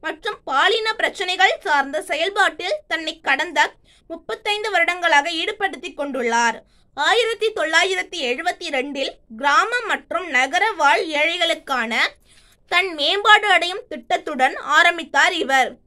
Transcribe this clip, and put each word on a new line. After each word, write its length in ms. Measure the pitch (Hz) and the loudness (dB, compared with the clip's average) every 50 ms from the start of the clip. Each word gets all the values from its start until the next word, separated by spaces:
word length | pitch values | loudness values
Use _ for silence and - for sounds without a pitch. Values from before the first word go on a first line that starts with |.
மற்றும் 380 | - - 311 311 - - 415 - _ | -6 -8 -8 -6 -6 -8 -8 -6 _
பாலின 500 | - 277 269 311 370 453 453 440 440 440 | -2 0 2 4 4 2 0 0 -2 -4
பிரச்சனைகள் 640 | 440 - - - - 392 359 370 359 370 403 - - | -2 -4 -4 -4 -4 -4 -4 0 2 2 2 2 0
சார்ந்த 420 | - 392 302 285 277 269 277 311 381 | -2 0 0 0 0 0 -4 -6 -4
செயல்பாட்டில் 800 | - 339 294 330 381 403 415 392 339 320 311 349 359 523 605 - _ | -4 -4 -2 -2 -2 2 2 2 2 2 -2 -6 -6 -6 -6 -4 _
தன்னை 320 | 339 320 320 311 320 - | -6 -4 -4 -6 -8 -6
கடந்த 520 | _ 311 277 277 311 359 311 302 302 392 - _ _ _ _ _ _ | _ -2 0 0 0 -4 0 0 0 0 0 _ _ _ _ _ _
முப்பத்தைந்து 640 | _ 330 339 _ - 440 440 _ 427 415 415 427 440 | _ -14 -14 _ -12 -12 -8 _ -4 -4 -2 -4 -2
வருடங்களாக 600 | 392 349 339 339 349 359 349 339 311 285 285 339 | 0 0 0 0 -2 -2 0 2 4 4 2 2
ஈடுபடுத்திக் 720 | 339 320 339 381 427 - 415 381 - 262 - - - - | -4 -4 -4 -4 -4 -4 -4 -4 -4 -6 -14 -14 -10 -8
கொண்டுள்ளார். 600 | 285 285 262 269 247 240 233 233 233 233 233 - - _ _ _ _ _ _ | -8 -6 -4 -4 -2 0 0 2 2 0 -2 -4 -10 _ _ _ _ _ _
ஆயிரத்தி 580 | - 285 320 381 440 466 440 453 - 427 440 427 | -4 0 2 2 2 2 0 -2 -2 -2 -4 -2
தொள்ளாயிரத்தி 680 | 427 320 311 320 330 349 392 381 370 370 370 - 349 277 | -2 -4 2 2 2 2 2 0 -4 -6 -8 -8 -6 -4
எழுபத்தி 420 | 240 247 262 330 359 349 359 370 330 | -4 -4 -2 -2 -4 -4 -4 -8 -4
ரெண்டில் 420 | 294 262 254 285 285 285 269 - - _ _ _ 226 | -4 -4 -4 -4 -4 -6 -6 -6 -8 _ _ _ -14
கிராம 440 | 220 269 285 285 311 359 440 480 494 | -2 0 2 4 4 2 2 0 -4
மற்றும் 480 | 466 403 311 - - _ 294 - 370 349 | -2 -2 -4 -4 -4 _ -6 -6 -6 0
நகர 440 | 277 247 262 269 269 359 392 440 427 | 0 0 0 2 0 0 0 0 0
வாழ் 320 | 330 311 277 302 349 403 | 2 2 4 4 2 0
ஏழைகளுக்கான 880 | 330 302 285 302 330 339 359 349 339 330 320 - - 277 247 226 226 233 240 302 - - _ _ _ _ _ _ _ _ _ _ _ | -2 -2 0 0 0 0 0 0 0 -2 -4 -4 -6 -4 -4 -2 -2 0 0 -2 -2 -4 _ _ _ _ _ _ _ _ _ _ _
தன் 260 | 370 349 370 381 339 | -2 0 0 -2 -4
மேம்பாடு 540 | 302 277 302 359 403 415 440 415 415 415 415 | -2 -2 0 0 0 6 6 6 6 6 4
அடையும் 340 | 381 339 339 349 370 415 508 _ | 2 2 2 0 -6 -8 -10 _
திட்டத்துடன் 680 | - 269 - _ 359 339 - - 302 247 262 269 349 | -14 -14 -6 _ -4 -4 -2 -4 -2 0 0 0 0
ஆரம்பித்தார் 760 | - - - 285 311 339 339 349 339 320 - - 285 302 349 370 | -4 -6 0 2 4 4 4 2 0 -8 -4 0 2 2 2 2
இவர். 440 | 330 - 247 269 269 254 208 - _ _ | -2 -2 0 2 2 2 0 -2 _ _